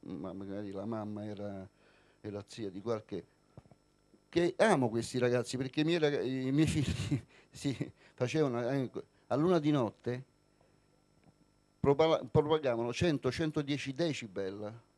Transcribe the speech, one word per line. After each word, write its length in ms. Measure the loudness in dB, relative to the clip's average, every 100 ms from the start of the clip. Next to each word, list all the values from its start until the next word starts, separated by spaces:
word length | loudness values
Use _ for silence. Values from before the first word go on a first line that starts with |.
ma 300 | -10 -10 -8
magari 380 | -10 -10 -10 -8
la 140 | -8 -6
mamma 400 | -6 -6 -8 -10
era, 420 | -8 -10 -10 -14 _ _ _ _ _
era 220 | -10 -10 -12
zia 220 | -10 -8
di 120 | -8
qualche... 440 | -4 -4 -4 -10 -10 _ _ -20 _ -20 _ _ _ _ _
che 240 | 0 0 4
amo 320 | 6 6 4
questi 280 | 0 -2 0
ragazzi, 400 | 2 2 0 -4
perché 240 | -4 0
i 20 |
miei 160 | 2 4
raga-, 220 | 2 2
i 300 | 0 -2 0
miei 160 | 4 4
figli 540 | 4 0 -2 -2 -2
<laughs> 260 | -4 -20 _
si 420 | -6 -6 -4 -6 -8 -20
facevano, 560 | -4 -2 2 2 0 0
eh, 200 | 0 -2 -6 -12 _ _
a 80 | 2
luna 240 | 4 4
di 120 | 4
notte 520 | 2 2 -2 -6 -6 -8 _ _ _ _ _ _ _ _ _ _ _ _ _ _ _
propala-, 440 | 2 4 4 4 2
propagavano 640 | 2 4 2 2 0 -2
cento, 380 | 0 0 2 -2
centodieci 600 | -2 -2 -2 -2 -4 -6
decibel 880 | -4 -2 -2 -6 -6 -6 -6 -10 -12 _